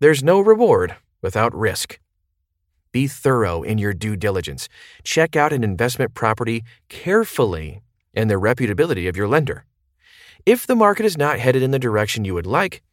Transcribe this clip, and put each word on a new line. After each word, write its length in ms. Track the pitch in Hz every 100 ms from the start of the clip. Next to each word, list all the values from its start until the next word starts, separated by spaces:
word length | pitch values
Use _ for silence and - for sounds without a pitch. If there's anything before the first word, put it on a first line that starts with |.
"There's 220 | 147 143
no 180 | 139 196
reward 560 | 208 220 226 101 90 - _ _
without 340 | 95 107 117
risk." 460 | 87 107 92 - - _ _ _ _ _ _ _ _ _
Be 140 | 123 139
thorough 560 | - 139 127 95 82
in 140 | - 107
your 160 | 101
due 240 | 87 107 101
diligence. 540 | 104 95 85 67 - - - -
Check 320 | - 160 165 151
out 160 | 151
an 100 | 143
investment 520 | 107 92 120 120 123
property 500 | - 113 110 113 117 113 _ _
carefully 920 | - 175 214 214 - 113 82 78 101 _ _ _
and 160 | 110 110
the 100 | 98
reputability 680 | 104 123 113 98 165 101 90
of 100 | 87
your 120 | 101
lender. 380 | 156 139 - _ _ _ _ _ _ - _ -
If 200 | 240 -
the 100 | 240
market 280 | 208 202
is 140 | 220 160
not 220 | 143 117
headed 220 | 123 131
in 100 | 131
the 60 | 135
direction 460 | 123 107 107 113
you 80 | 98
would 140 | 87 90
like 360 | 143 190 - _